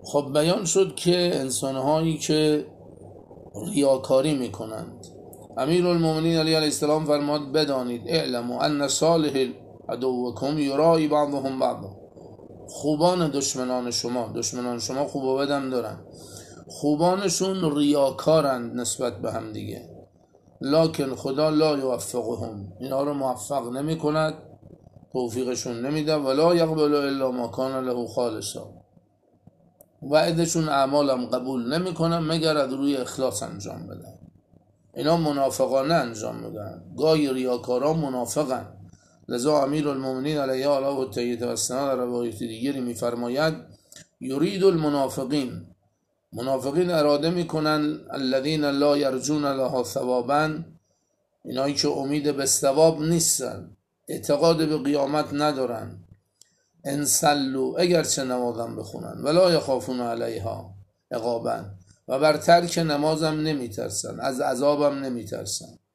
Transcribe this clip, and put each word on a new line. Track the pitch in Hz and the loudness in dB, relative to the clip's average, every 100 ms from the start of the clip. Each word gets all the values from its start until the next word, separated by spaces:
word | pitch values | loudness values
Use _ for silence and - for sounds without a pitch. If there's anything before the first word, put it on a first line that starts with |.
خب، | - 143 135 | 0 -2 0
بیان | 147 160 190 180 | 2 2 2 2
شد | 190 190 147 | 2 2 0
که | 170 175 175 175 | 0 2 2 0
انسان‌هایی | 135 131 139 135 135 156 165 156 | -2 -4 -4 -2 2 2 2 -2
که | - 156 156 151 - - - - - - - - - 101 107 | 0 2 4 2 -2 -14 -20 -20 -20 -20 -20 -20 -16 -12 -4
ریاکاری | 175 139 131 - 135 143 147 | 2 4 2 4 2 4 0
می‌کنند. | 120 101 110 110 - - - - - - - - | -2 -6 -10 -8 -12 -14 -20 -20 -20 -20 -12 -4
امیرالمومنین | 131 175 175 170 165 156 165 165 | 2 2 4 4 4 2 2 2
علی | 156 | 4
علیه | 160 151 | 2 2
السلام | 143 147 156 151 | 0 2 2 2
فرماد: | 147 143 147 143 | 2 2 -2 0
"بدانید، | 143 151 135 123 120 110 | 0 2 0 -2 -6 -2
اعلموا | 160 143 123 120 123 | 0 0 -4 -4 0
ان | 151 147 139 | 0 2 0
صالح | - 165 170 151 135 127 120 - - - | 2 4 4 2 2 0 -2 -18 -20 -10
عدوکم | 120 131 123 123 104 135 156 | -4 -2 -2 -4 -4 -2 0
یرائی | 143 139 160 165 156 | 0 4 6 6 4
بعضهم | 151 147 143 135 131 | 2 2 0 -4 0
بعضا." | 127 117 196 - - - - - - - - | -2 -2 -8 -14 -20 -20 -20 -20 -20 -20 -16
خوبان | - 143 151 170 180 160 | -6 -2 2 4 4 0
دشمنان | 139 135 131 127 127 123 | 0 -2 -4 -2 -2 -2
شما، | 117 120 123 110 113 | -4 -4 -4 -4 -4
دشمنان | 117 127 123 120 | -4 -4 -6 -6
شما | - 131 143 | -4 -4 -4
خوب | 143 | -2
و | 131 135 | 0 0
بدم | 139 143 131 | 0 -2 -2
دارن، | 127 110 104 - - - - - - - | -4 -4 -10 -16 -20 -18 -18 -18 -20 -18
خوبانشون | - 147 147 170 185 196 165 190 190 165 147 | -4 0 4 4 4 0 0 -2 0 0 2
ریاکارند | 143 147 139 - - 160 143 127 120 120 | 4 4 2 2 4 4 4 0 -4 -6
نسبت | 117 - 127 101 | -6 -2 -2 -2
به | 113 | -6
هم | 113 110 | -4 -8
دیگه. | 107 104 98 - - - _ _ _ _ _ | -10 -10 -10 -14 -20 -20 _ _ _ _ _
لکن | 131 151 160 - 139 123 | 2 4 4 2 -4 -2
خدا | 139 135 156 | -4 0 2
لا | 151 156 147 | 4 4 2
یوفقهم، | 131 123 - 123 110 120 117 101 101 - | 0 -2 -4 -4 -4 -4 -6 -8 -12 -12
اینا | 131 135 | -6 -2
رو | 143 | -2
موفق | 143 135 123 - 143 120 | -2 -2 -4 -4 -4 -4
نمی | 127 147 160 | -4 -4 -2
کند، | 151 156 156 156 - - - - - - - | 0 2 0 -2 -16 -20 -20 -20 -20 -20 -8
توفیقشون | 127 123 113 127 123 131 117 127 | -4 -2 -2 -4 -4 -6 -6 -4
نمیده. | 151 151 156 | -2 0 0
ولا | 135 135 165 175 | 2 4 4 6
یقبل | 160 160 147 147 | 2 2 2 4
الا | 143 139 131 | 0 0 -2
ما | 123 117 | -2 -4
کان | 113 131 131 127 | -4 -2 -2 -4
له | 123 113 | -4 -4
خالصا، | 107 120 107 - 110 - - _ _ _ _ _ _ - _ _ _ - _ | -2 -2 -4 -8 -10 -14 -18 _ _ _ _ _ _ -20 _ _ _ -20 _
وعدشون | 135 147 170 165 170 165 156 | 2 4 4 2 0 0 2
اعمالم | 139 135 143 143 127 117 | 2 4 4 2 2 0
قبول | 127 123 131 117 | -2 -2 -4 -2
نمی‌کنه | 156 185 165 165 170 | -2 -2 -2 0 0
مگر | 156 165 156 151 | 0 0 2 2
از | 135 | 0
روی | 135 139 139 | 0 0 0
اخلاص | 123 - 131 107 | -4 -2 -2 -2
انجام | 113 110 101 - 110 | -8 -10 -12 -12 -12
بدن. | - - - - _ _ - _ _ _ | -14 -16 -20 -20 _ _ -20 _ _ _
اینا | - 143 170 | -4 2 4
منافقانه | 156 143 135 - 131 131 135 | 4 2 0 2 2 2 4
انجام | 135 123 113 113 113 | 2 2 -4 -8 -8
می‌دن. | 113 110 104 - 92 - | -10 -10 -12 -14 -16 0
گاهی | 151 160 143 | 4 4 4
ریاکارا | 131 127 123 123 123 143 | 0 0 -2 0 0 2
منافقن. | 160 143 127 120 - 127 123 98 - - - _ _ - | 2 0 -2 -2 -2 0 -2 -6 -16 -20 -20 _ _ -6
لذا | 120 131 151 | -2 2 4
امیرالمومنین | 139 151 147 135 131 131 139 151 | 2 0 0 -2 -4 -4 -2 -2
علیه | 135 131 139 | 0 0 2
آله | 143 135 | 2 0
و | 139 131 | -2 -4
تیه | 131 120 120 120 | -2 -2 -2 -4
و | |
السلام | 117 - 127 139 | -4 -4 -2 -2
در | 127 | -2
روایت | 123 123 120 104 | -2 -2 -4 -6
دیگری | 117 110 127 135 | -8 -6 -4 -4
می‌فرماید: | 123 117 120 120 120 127 160 156 - - _ - - _ | -6 -4 -4 -4 -4 0 0 -2 -12 -20 _ -20 -20 _
"یرید | 127 135 170 196 | -6 0 0 4
المنافقین"، | 190 170 151 143 131 - 127 147 127 - - - _ _ _ _ _ | 4 4 2 2 0 -2 -2 -2 -2 -8 -14 -20 _ _ _ _ _
منافقین | 110 127 131 131 147 180 | -8 -2 -2 0 2 2
اراده | 170 147 143 160 | 4 4 4 2
می‌کنن، | 180 165 156 151 156 151 156 - | 0 -2 0 2 2 0 -2 -8
"الذین | 139 131 131 135 156 147 | -4 0 0 2 0 2
لا | 139 143 143 | 4 4 4
یرجون | 139 131 123 151 143 | 2 0 -2 0 0
لها | 135 127 127 | 0 0 0
ثواباً"، | 120 135 127 123 120 147 156 156 165 - _ _ _ _ _ _ 123 | -2 -2 0 0 2 2 2 -2 -10 -16 _ _ _ _ _ _ -8
اینایی | 123 139 | -2 -2
که | 143 147 | 0 0
امید | 143 135 151 143 135 | 0 -2 0 0 -2
به | 135 | 0
ثواب | - 143 135 160 156 | 2 2 6 6 6
نیستن، | 156 170 160 - 123 104 85 - _ _ - | 2 2 2 0 -2 -8 -14 -20 _ _ -10
اعتقاد | 156 - 143 165 165 | -10 0 4 4 4
به | 156 156 | 2 0
قیامت | 135 143 139 151 147 | 0 0 0 0 -2
ندارن، | 143 151 135 127 117 101 101 - - _ _ _ _ _ _ - | 0 0 0 -2 -4 -10 -14 -20 -20 _ _ _ _ _ _ -6
"ان | 147 143 | -4 0
صلوا"، | - 156 147 135 131 131 131 | 2 4 2 0 -2 -2 2
اگرچه | 180 175 135 - | 4 4 2 -2
نمازم | 131 123 123 110 113 110 | -2 -2 -2 -4 -6 -8
بخونن، | 104 120 113 - | -10 -12 -12 -6
"ولا | 135 160 185 | 0 4 6
یخافون | 165 135 127 110 127 | 4 2 -2 -2 -4
علیها | 120 117 117 113 113 107 95 - - _ _ | -4 -4 -4 -4 -6 -8 -12 -20 -20 _ _
عقاباً"، | 120 113 117 117 113 104 101 _ _ - | -6 -2 -2 -2 -6 -8 -16 _ _ -4
و | 131 | 2
بر | 156 151 | 4 2
ترک | - 170 175 175 | 6 6 6 0
نمازم | 165 147 151 156 156 | 0 2 2 2 0
نمیترسن، | 156 156 151 120 101 113 101 110 107 | 0 -2 -2 -6 -6 -6 -6 -8 -4
از | 135 127 | -4 -2
عذابم | 139 127 143 147 143 139 135 | -2 2 2 4 2 0 -6
نمیترسن | 120 104 113 104 - 117 - _ | -6 -6 -8 -6 -8 -10 -20 _